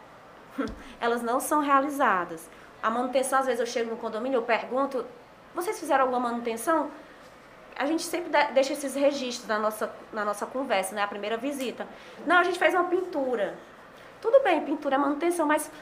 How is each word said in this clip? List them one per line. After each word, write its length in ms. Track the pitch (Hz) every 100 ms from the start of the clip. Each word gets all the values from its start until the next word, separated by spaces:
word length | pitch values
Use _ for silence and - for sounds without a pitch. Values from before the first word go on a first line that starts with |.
| - - - - - -
<laughs> 440 | 220 - - -
elas 200 | 233 240
não 200 | 233 254
são 200 | 269 302
realizadas. 880 | 285 277 277 285 254 185 175 165 - - - -
A 80 | 220
manutenção, 520 | 233 254 269 262 269
às 60 | 254
vezes 120 | 233
eu 60 | 233
chego 240 | 247 233
no 60 | 226
condomínio, 400 | 226 214 254 262
eu 40 |
pergunto, 600 | 233 214 - 247 269 262 - - - - -
"Vocês 280 | 320 359 415
fizeram 220 | 302 277
alguma 160 | 262 247
manutenção?" 680 | 247 233 240 226 339 320 294 - - - - - - - - -
A 100 | 277
gente 160 | 330
sempre 280 | - 339 339
de-, 220 | 294 294
deixa 200 | 233 269
esses 220 | 285 277 254
registros 500 | 285 269 247 240 190
na 120 | 214
nossa, 340 | 220 220 214 - -
na 120 | 220
nossa 200 | 208 208 214
conversa, 480 | 254 269 202 190 208
né? 60 |
A 40 | 202
primeira 300 | 208 202 226
visita. 500 | 262 269 254 - - - - - 226
"Não, 100 | 349
a 40 |
gente 140 | 359 359
fez 160 | 330
uma 100 | 359
pintura." 680 | 339 349 359 311 254 233 185 165 - - - - - -
Tudo 220 | 440 523
bem, 180 | 440 311
pintura 340 | 262 302 285 269
é 20 |
manutenção, 480 | 277 294 339 349 294
mas 240 | 311 - -